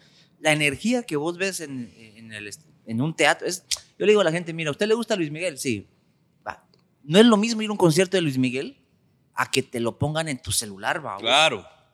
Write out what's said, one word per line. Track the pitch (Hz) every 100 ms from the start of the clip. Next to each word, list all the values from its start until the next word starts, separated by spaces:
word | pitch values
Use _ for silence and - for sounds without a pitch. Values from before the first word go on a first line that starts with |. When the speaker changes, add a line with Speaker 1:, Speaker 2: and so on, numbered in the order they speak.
| _ _ _ _
Speaker 1:
la | 156
energía | 151 147 135 220 247
que | 233 147
vos | 160 175
ves | 190 180
en, | 151 131 113 -
en | 110 110 113
el | 107 104
est-, | - _ _ -
en | 113
un | 151 -
teatro. | 147 165 160
Es, | 185 - - - -
yo | 190
le |
digo | 208
a | 170
la |
gente, | 170 170
"Mira, | 165 156
¿a |
usted | 135 214
le |
gusta | 233 226 208
Luis | 151
Miguel?" | 151 180 131
Sí. | 139 104 87 _ _ _ _ _ 104
Va. | - _ _ _ _
No | 139 180
es | 240
lo | 208
mismo | 226 220
ir | 214
a |
un | 208
concierto | 175 156 185 190
de |
Luis | 160 131
Miguel | 127 127 220 - _ _ _ _ _
a | - 127
que | 131
te | - 117
lo | 117 -
pongan | 147 156 160
en | 127
tu | -
celular, | - 107 95 113 160
vamos. | 127 98
Speaker 2:
Claro, | 113 139 156 110 - _ _